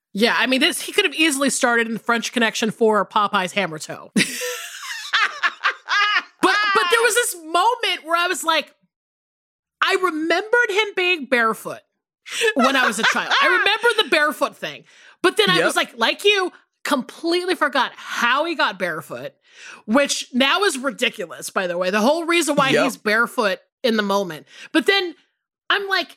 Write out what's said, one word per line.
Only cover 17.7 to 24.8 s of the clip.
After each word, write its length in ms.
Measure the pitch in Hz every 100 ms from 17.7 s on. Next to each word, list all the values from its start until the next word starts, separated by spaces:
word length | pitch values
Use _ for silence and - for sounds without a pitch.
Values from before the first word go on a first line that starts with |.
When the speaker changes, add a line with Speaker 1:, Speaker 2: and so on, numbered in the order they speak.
| 277 226 -
Speaker 1:
how 480 | - - 233 262
he 100 | 330
got 240 | 311 277 190
barefoot, 540 | 180 156 - 127 135 - _ - - - -
which 420 | 240 285 - -
now 300 | 254 269 349
is 160 | 403 262
ridiculous, 720 | 269 185 233 - 170 131 165
by 160 | - 185
the 100 | 175
way. 140 | 180
The 100 | 214
whole 240 | 220 320
reason 300 | 330 339 302
why 160 | 294 269
Speaker 2:
Yep. 140 | -
Speaker 1:
he's 120 | 269 196
barefoot 640 | 214 214 233 - 208 185 _ _
in 140 | 240 220
the 60 |
moment. 420 | 202 196 190 156 - - -
But 140 | 311